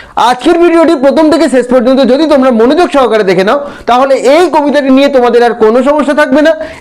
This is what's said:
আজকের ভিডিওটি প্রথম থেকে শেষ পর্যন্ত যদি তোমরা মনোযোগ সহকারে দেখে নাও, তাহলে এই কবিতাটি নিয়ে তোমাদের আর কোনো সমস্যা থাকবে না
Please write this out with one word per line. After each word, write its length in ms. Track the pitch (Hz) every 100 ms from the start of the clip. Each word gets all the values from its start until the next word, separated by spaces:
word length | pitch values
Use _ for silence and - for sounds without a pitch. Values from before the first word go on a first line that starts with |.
| - -
আজকের 420 | 233 247 330 339
ভিডিওটি 360 | 349 330 320
প্রথম 360 | 320 269 254 311
থেকে 180 | 277 311
শেষ 180 | 254 247
পর্যন্ত 340 | 254 233 269
যদি 260 | 240 277 311
তোমরা 240 | 285 262
মনোযোগ 400 | 226 240 311 349
সহকারে 340 | 285 240 214
দেখে 200 | 190 185
নাও, 220 | 190 285 - - -
তাহলে 280 | 247 269
এই 360 | 262 214 302 349
কবিতাটি 400 | 302 285 285 269
নিয়ে 180 | 262 277
তোমাদের 340 | 269 240 240
আর 80 | 240
কোনো 320 | 214 220 240
সমস্যা 320 | 262 302 262
থাকবে 280 | 294 294 277
না 120 | 311 320 - -